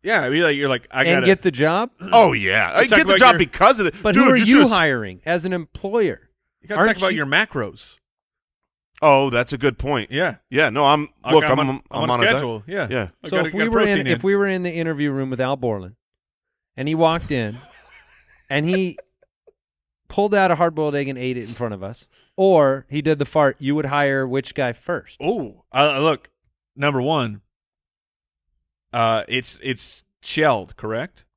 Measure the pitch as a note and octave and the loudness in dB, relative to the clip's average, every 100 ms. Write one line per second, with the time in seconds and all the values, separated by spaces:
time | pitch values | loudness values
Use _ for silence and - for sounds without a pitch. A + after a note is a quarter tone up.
0 | F#3+ A3 B2+ D3+ E3+ C#3+ C#3 B2 _ C3 | -2 -2 0 0 0 0 -2 -2 _ -2
1 | D3+ F3 F3+ F#3+ F#3 B2+ D3+ F3+ A#3+ _ | 2 2 4 2 0 0 0 0 -4 _
2 | F#3+ A#3 F#3+ A#2+ F#2+ G#2 F2+ - B3 G#3 | 2 6 6 2 0 2 2 2 4 4
3 | G#3 F#3+ B3 F3 E3 - G3+ B3 F3+ - | 4 6 6 6 0 4 4 4 -2 -2
4 | G#3 F#3+ C4 B3+ G#3 C#4 C4+ G3 D#3+ B2 | 0 4 4 4 6 6 6 4 2 -2
5 | G2+ F#2 - F3 F3 F3+ D#3 - G3 A3+ | -6 -10 -4 -4 -2 -6 -8 -12 -4 -2
6 | F#3+ - _ _ _ _ D#3 G#3 G#3+ A3 | -2 -4 _ _ _ _ -8 0 0 2
7 | F#3+ F#3+ C#3 D#3 G#3+ C#3 G#2 - - - | -2 -2 0 0 0 -6 -8 -12 -18 -20
8 | _ _ _ _ _ _ _ _ _ _ | _ _ _ _ _ _ _ _ _ _
9 | D3+ C3+ C#3 A#2+ B2 C3+ C3+ A#2+ C3 C#3 | 2 4 2 -2 -2 -2 -2 -2 -4 -4
10 | G#2 C3+ F3 - _ C3 D3+ B2 C#3+ D3 | -4 -4 -4 -6 _ 0 0 2 2 2
11 | D3+ _ - D#3 D3+ C3 C#3+ C3+ _ - | -2 _ 2 2 4 0 0 -6 _ -6
12 | C#3+ B2 G#3 C#3 C3 A2 A2 G3 B2 B2+ | -2 0 0 0 -4 -10 -10 -8 -4 -4
13 | G2 _ - F#3 D#3 F#3 A3+ A3+ G#3+ G3 | -6 _ -6 -4 -4 -2 0 0 2 0
14 | C3+ A#2+ F#3+ G3+ G3+ F#3 F3 E3 E3 D3 | 0 -2 0 0 0 -2 -4 -4 -6 -2
15 | D3 C3+ C3+ B2+ C3 C3+ B2 G2+ F#2 - | -4 -4 -6 -4 -4 -2 -4 -6 -10 -20
16 | _ _ _ _ _ _ _ - C#3 D#3+ | _ _ _ _ _ _ _ -8 -4 2
17 | E3 E3 - C#3 G#2+ A#2 - - _ - | 2 0 -4 -4 -4 -8 -20 -20 _ -20
18 | _ _ _ _ _ C#3 D#3 F#3+ F#3 - | _ _ _ _ _ -4 -2 -2 -4 -8
19 | _ _ _ _ _ _ _ _ _ _ | _ _ _ _ _ _ _ _ _ _
20 | _ - G3+ G3+ F#3+ D#3+ E3+ D#3 D3+ C#3+ | _ -4 0 2 2 2 0 0 -4 -2
21 | C#3 C3 B2+ B2 G#2+ A#2+ A#2+ G2+ G2 A#2+ | -6 -6 -6 -6 -10 -8 -8 -8 -12 -14
22 | - _ _ - F#3+ E3+ C#3 C3+ - D3 | -20 _ _ 0 4 4 4 0 -6 -4
23 | D3+ D3 C#3+ D#3 C#3+ - C3+ D3 C#3 C#3+ | -2 -2 0 2 2 0 -4 -2 -2 -2
24 | C#3+ C3+ C3 C3+ C3 - B2+ A#2 - E3 | 0 -2 -2 -6 -6 -6 -6 -6 -8 -8
25 | - - D3 F#3+ A#2 - _ B2+ D3+ C3+ | -10 -8 -4 -4 -8 -14 _ 0 0 2
26 | D#3 C#3+ - _ _ _ _ - C#3+ C3 | -2 -2 -8 _ _ _ _ -6 -4 -2
27 | C3 D#3+ A#2 G#2 _ _ _ _ _ _ | -2 -2 -4 -10 _ _ _ _ _ _
28 | _ _ _ _ _ _ _ _ _ A#2+ | _ _ _ _ _ _ _ _ _ -2
29 | A2+ A2+ - B2+ - - C3+ A#2+ - - | 0 0 -2 -6 -6 -10 -8 -8 -10 -18
30 | _ _ - D#3 D#3 A2+ F2 - G#2+ A2 | _ _ -8 0 0 0 -4 -14 -8 -8
31 | D#3+ _ _ | -8 _ _